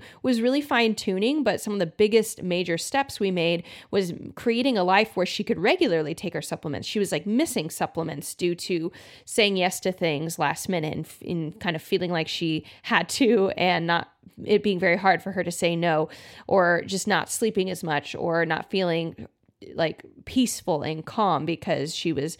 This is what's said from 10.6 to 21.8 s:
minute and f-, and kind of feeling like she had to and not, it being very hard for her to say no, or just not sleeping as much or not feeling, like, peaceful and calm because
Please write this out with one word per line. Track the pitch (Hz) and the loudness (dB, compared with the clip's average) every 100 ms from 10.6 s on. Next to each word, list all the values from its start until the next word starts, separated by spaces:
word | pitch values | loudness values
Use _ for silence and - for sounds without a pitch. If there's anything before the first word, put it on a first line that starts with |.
| - | -2
minute | 180 156 - | -2 -2 -6
and | 156 | -8
f-, | - | -12
and | - 170 156 - | -6 -4 -4 -4
kind | 185 156 | -4 -4
of | |
feeling | - 185 175 | 0 0 0
like | 170 156 | -2 -2
she | - 165 160 - - | -4 -2 -2 -6 -14
had | - 220 175 | -2 0 0
to | - 247 233 196 - | 2 4 6 4 2
and | 180 175 170 | 2 2 2
not, | 170 - _ - - | 0 -2 _ -20 -12
it | - 202 | 2 2
being | 208 180 | 4 2
very | 180 175 | 2 4
hard | 190 170 | 4 2
for | 196 | 0
her | 190 | -4
to | 175 | -4
say | 170 175 170 | 0 0 2
no, | 170 156 160 - - - - | 2 2 0 -6 -20 -18 0
or | 196 175 170 - | 4 4 4 0
just | 190 - | -4 0
not | 175 - | 0 0
sleeping | - 220 214 185 | -2 0 0 -2
as | 175 | -4
much | 165 147 - - | -2 -2 -4 -4
or | 170 165 165 | 0 2 2
not | 160 - | 0 -2
feeling, | 196 180 165 165 123 110 _ _ _ - - | 0 2 0 -2 -8 -16 _ _ _ -12 -2
like, | 160 - - - - | -2 -2 -14 -20 -4
peaceful | 262 247 - - 156 | 0 0 0 -4 -2
and | 139 156 - | -2 -6 -6
calm | - 208 151 156 | 0 2 2 0
because | 165 - 147 | -4 -2 -2